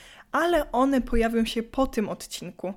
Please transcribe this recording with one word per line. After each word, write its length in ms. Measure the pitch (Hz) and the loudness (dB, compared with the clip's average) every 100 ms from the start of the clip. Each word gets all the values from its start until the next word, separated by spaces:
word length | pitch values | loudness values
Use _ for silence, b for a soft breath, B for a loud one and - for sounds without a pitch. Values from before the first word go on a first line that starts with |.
| B B B | B B B
ale 400 | 277 339 330 294 | 0 2 2 0
one 280 | 240 269 269 | 2 4 2
pojawią 440 | 254 233 226 233 | 2 2 2 2
się 180 | 226 233 | 0 -2
po 240 | 226 - 262 | -4 0 0
tym 220 | 247 196 | 0 -4
odcinku, 680 | 175 - - 175 - 180 | -6 -10 -12 -12 -10 -10